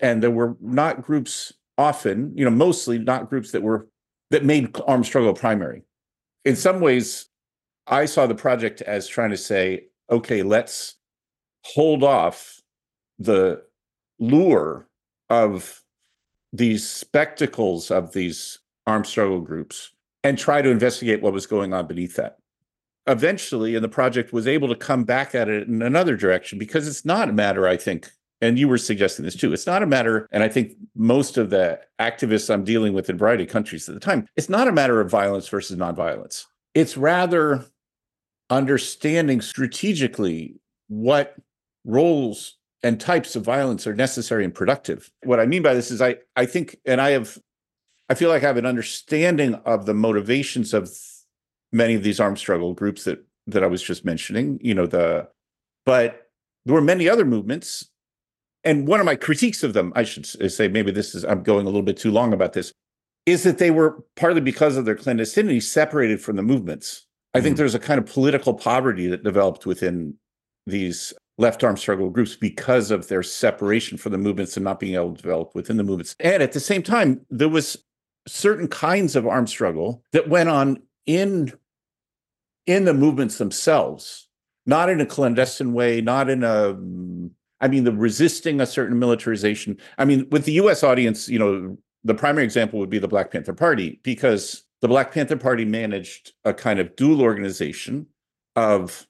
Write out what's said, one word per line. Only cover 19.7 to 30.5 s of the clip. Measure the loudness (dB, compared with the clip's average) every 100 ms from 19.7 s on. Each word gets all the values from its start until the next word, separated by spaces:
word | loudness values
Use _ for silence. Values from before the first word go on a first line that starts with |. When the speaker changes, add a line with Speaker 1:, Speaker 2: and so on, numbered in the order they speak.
| -14 -20 _ _ _
Speaker 1:
and | -2 -2
try | 0 2
to | 4
investigate | 4 2 0 -2 0
what | 0
was | -2 -2
going | -4 -2 -4
on | -6
beneath | -6 -6 -6
that." | -8 -8 _ _ _ _ _ _ -2
Eventually, | 2 2 0 -6 -4 -2 -2
and |
the | -2
project | 0 0 0 -4
was | -2 0
able | 0 0
to | -4
come | -2 -2
back | 0 -2 -2 -2
at | -2
it | -2 -4
in | -4
another | 0 0 2 2
direction, | 2 0 -2 -12
because | -6 -4 -4
it's | -8 -2
not | 0 0
a |
matter, | 0 0 2 2
I | 2
think, | -2 -6 -10 _ _ _
and | 0 2
you | 4
were | 2
suggesting | 0 0 0 0 -10
this | -2
too, | -2
it's | -2 -2
not | 0
a | 2
matter, | 2 2 0 -2
and | 0
I |
think | 2